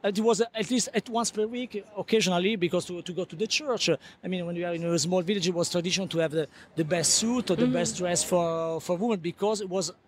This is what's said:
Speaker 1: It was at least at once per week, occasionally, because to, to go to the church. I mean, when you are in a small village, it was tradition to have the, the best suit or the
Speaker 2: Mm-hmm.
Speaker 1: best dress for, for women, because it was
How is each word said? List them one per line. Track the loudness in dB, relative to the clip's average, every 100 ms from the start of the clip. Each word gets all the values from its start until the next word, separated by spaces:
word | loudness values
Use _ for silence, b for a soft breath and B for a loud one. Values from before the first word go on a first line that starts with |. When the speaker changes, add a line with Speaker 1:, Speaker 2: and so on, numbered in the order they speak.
Speaker 1:
It | 0 2
was | 2 4
at | 0 -2 0
least | 0 2
at | -2 -2
once | -2 -2
per | -2 -2
week, | -2 -6 -8 -10 -10
occasionally, | 2 2 4 2 2 2
because | 0 0 -2
to, | -10
to | -8
go | -6
to | -6 -4
the | -2
church. | -2 0 0 2
I | 0 -2 -12 -6
mean, | -4
when | -4 -4
you | -2
are |
in | -2
a | 0 2
small | 2 0
village, | 2 0 0
it |
was | 0 0
tradition | 0 0 -2 -2
to | 0
have | 0
the, | 0 -4 B B
the | -4
best | 0 2 2
suit | 2 2 0 0
or |
the | 2
Speaker 2:
Mm-hmm. | 2
Speaker 1:
best | 2 -2 -2
dress | 0 0
for, | 2 2 2 0 -2 -4
for | -2 -2
women, | 0 0
because | -2 -2 0 0
it | -2
was | -2 -4 -8